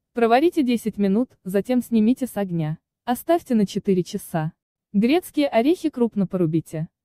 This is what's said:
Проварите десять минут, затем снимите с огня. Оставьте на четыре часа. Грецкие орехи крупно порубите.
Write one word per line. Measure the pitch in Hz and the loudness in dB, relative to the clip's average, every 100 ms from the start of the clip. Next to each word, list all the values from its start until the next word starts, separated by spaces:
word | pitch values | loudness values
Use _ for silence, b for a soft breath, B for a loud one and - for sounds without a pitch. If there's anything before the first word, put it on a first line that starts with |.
| _ | _
Проварите | - 226 247 339 339 | -2 2 4 2 2
десять | 247 233 220 202 | 0 0 -2 -2
минут, | 196 202 262 _ | 0 2 -2 _
затем | 190 202 196 247 | -6 -4 -2 -2
снимите | - 226 214 262 247 | 0 2 2 0 -2
с | 208 | -6
огня. | 196 170 156 160 _ _ | -4 -4 -4 -6 _ _
Оставьте | - 247 - 339 - 226 | -6 -4 0 -2 0 0
на | 196 | 0
четыре | 208 - 185 | -2 -2 0
часа. | 170 202 - 165 156 - _ _ _ | -2 -6 -6 -4 -4 -8 _ _ _
Грецкие | 202 233 339 - - 285 | 0 2 2 -2 -2 0
орехи | 226 262 370 311 | 2 2 0 -2
крупно | - 233 208 185 | -2 -2 0 -2
порубите. | 185 165 165 - 160 165 _ | 0 0 -2 -4 -8 -10 _